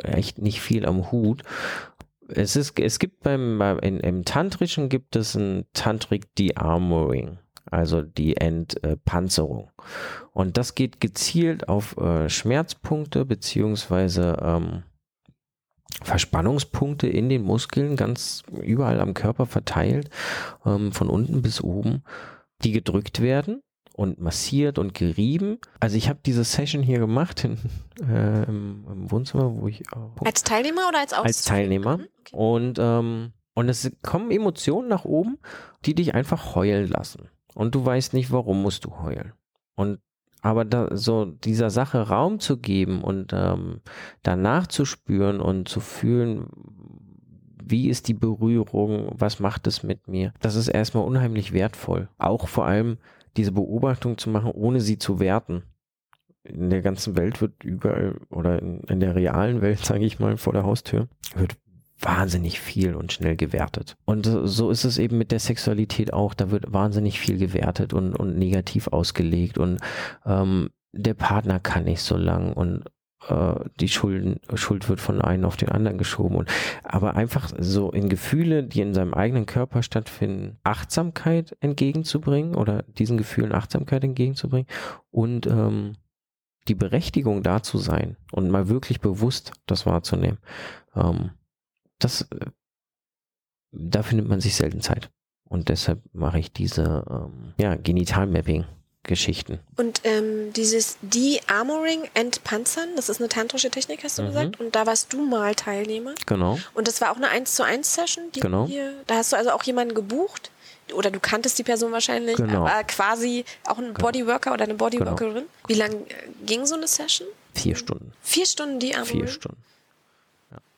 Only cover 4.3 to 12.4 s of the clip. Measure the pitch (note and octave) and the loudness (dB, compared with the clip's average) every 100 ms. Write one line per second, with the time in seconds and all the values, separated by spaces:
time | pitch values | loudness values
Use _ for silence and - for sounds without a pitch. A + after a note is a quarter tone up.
4.3 | C#3 F#3+ - F3 - C3+ C3 - A2+ G#2+ | 0 0 0 -2 0 0 -2 0 -2 0
5.3 | G#2+ G2 F#2+ - - A2 A2 - G2+ - | 0 0 -2 -4 -2 0 0 -2 -4 -2
6.3 | - F#2+ - D#2+ E2+ F2+ E2 C#2+ B1+ B1 | 0 2 2 2 2 4 2 2 0 -4
7.3 | F2+ _ - - E2+ D#2+ E2 D#2 - D#2 | -10 _ -20 -2 0 2 2 0 0 2
8.3 | - E2 E2 E2 - E2 D#2 - F2 F#2 | 4 2 0 -4 -4 -2 0 0 0 0
9.3 | - D2+ A#1 G1+ - - - - - - | 0 0 -4 -10 -20 -16 -12 -12 -12 -8
10.3 | - F#2+ A#2+ B2 - C3 - G#2+ - - | -2 0 0 -2 0 -2 0 -4 -2 0
11.3 | E3+ E3 - - G2+ A2 - E2+ E2 D#2 | 2 2 0 0 0 -2 -2 0 2 0
12.3 | - | 0